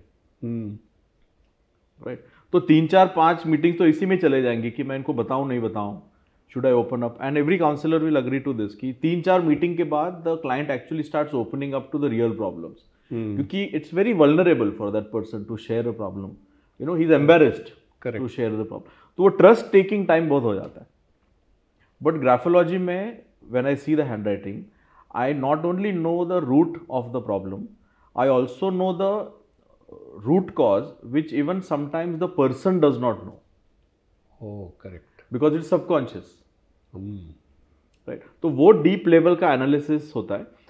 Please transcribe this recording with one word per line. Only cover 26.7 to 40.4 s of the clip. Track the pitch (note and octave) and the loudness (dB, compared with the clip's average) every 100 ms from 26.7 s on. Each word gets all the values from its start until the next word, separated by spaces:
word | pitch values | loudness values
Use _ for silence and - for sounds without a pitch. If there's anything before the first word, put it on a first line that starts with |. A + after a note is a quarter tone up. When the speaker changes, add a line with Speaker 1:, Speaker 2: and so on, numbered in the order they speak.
| - - | -2 -8
Speaker 2:
of | B2+ | -8
the | A#2+ B2 A2 | -6 -8 -6
problem, | G2 F#2+ G2 A#3 - _ _ _ - | -6 -6 -10 -14 -18 _ _ _ -2
I | C3+ | 2
also | B2+ B2+ - F#3+ | 2 0 -4 -4
know | F#3 F#3 F3 | -2 -2 -2
the | G3 G#3 - - _ _ _ _ _ - B1 C#2+ G#2 | -2 -2 -6 -16 _ _ _ _ _ -20 -20 -8 0
root | F3 F#3+ F#3+ | 0 0 0
cause, | B2 G2 - - A#2 | 2 2 0 -10 -6
which | C#3 D#3 | -4 -2
even | B2 D3 | -2 -2
sometimes | F#3+ F#3 D3 C#3+ E3 E3+ E3 | -4 -4 -6 -4 -6 -6 -4
the | F3+ - | -4 0
person | C3+ C3 F#3+ | 0 0 0
does | F#3 D3 | 2 4
not | A#2+ B2 | 2 -2
know। | G2+ F#2 - _ _ _ _ _ _ _ _ _ _ | -4 -8 -20 _ _ _ _ _ _ _ _ _ _
Speaker 1:
Oh, | A2 G#2 F#2 - | -14 -14 -16 -18
correct। | - F2 - _ _ | -20 -20 -20 _ _
Speaker 2:
Because | B2+ D3+ | 0 2
it's | D#3 D#3+ | 2 0
subconscious। | F3+ - E3 B2 F#2+ - _ _ _ _ _ _ | -2 0 -2 -2 -10 -18 _ _ _ _ _ _
Speaker 1:
हम्म। | F#2+ G2+ G2+ E2 D#2+ _ _ _ _ _ _ - | -16 -14 -14 -18 -20 _ _ _ _ _ _ -16
Speaker 2:
राइट, | B2+ - _ | -16 -18 _
तो | E3 | -4
वो | C3+ D#3+ | 4 6
डीप | G#3+ E3 G3 - | 8 4 2 4
लेवल | E3 D#3+ E3+ | 6 6 4
का | F3 | 2
एनालिसिस | - C3 C#3+ D3 D3+ D3 A#2+ | 2 2 0 0 -4 -4 -8
होता | F#2+ | -6
है, | G2+ | -6